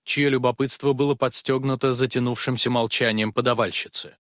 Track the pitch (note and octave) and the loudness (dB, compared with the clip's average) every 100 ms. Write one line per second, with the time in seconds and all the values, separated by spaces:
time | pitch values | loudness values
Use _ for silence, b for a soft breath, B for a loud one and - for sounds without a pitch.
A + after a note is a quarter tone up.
0 | - C#3+ C#3+ C3 B2 B2 C3+ - C#3+ C3 | -4 0 2 2 0 0 -2 0 0 2
1 | C#3+ C3+ C3 - - C3 C3+ C3 C3+ A#2+ | 0 0 0 0 -2 0 -2 0 0 0
2 | C3 C3 B2 A#2 - B2 B2 A#2+ A2+ - | 0 0 -2 -2 -2 0 2 2 0 0
3 | A#2+ A2 G#2+ B2 B2 A#2+ G2+ - - - | 2 2 0 0 2 2 0 -2 -6 -6
4 | - - | -8 -14